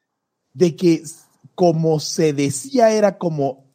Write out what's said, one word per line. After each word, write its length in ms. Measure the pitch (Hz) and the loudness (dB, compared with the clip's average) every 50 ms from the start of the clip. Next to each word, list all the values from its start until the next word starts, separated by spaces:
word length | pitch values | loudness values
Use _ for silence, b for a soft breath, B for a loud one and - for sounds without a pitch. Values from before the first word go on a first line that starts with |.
| _ _ _ _ _ _ _ _ _ _ - | _ _ _ _ _ _ _ _ _ _ -4
de 220 | 127 180 170 - | 0 0 0 0
que 200 | - 190 170 165 | 0 0 2 2
s-, 280 | 160 165 147 - - _ _ _ _ - - _ | 0 -4 -10 -20 -20 _ _ _ _ -20 -12 _
como 440 | - 185 175 160 160 160 160 160 147 | 0 2 2 2 2 0 0 0 -2
se 320 | - - - - 160 156 143 | -4 -6 -2 -2 0 0 0
decía 580 | 139 143 139 - - - 269 - 247 226 220 | 0 -2 -4 -4 -8 -8 -4 0 2 4 4
era 260 | 220 214 208 196 190 | 4 2 2 0 0
como 480 | - 190 170 156 147 139 135 127 - _ _ | -2 -4 -4 -2 -2 -4 -4 -4 -8 _ _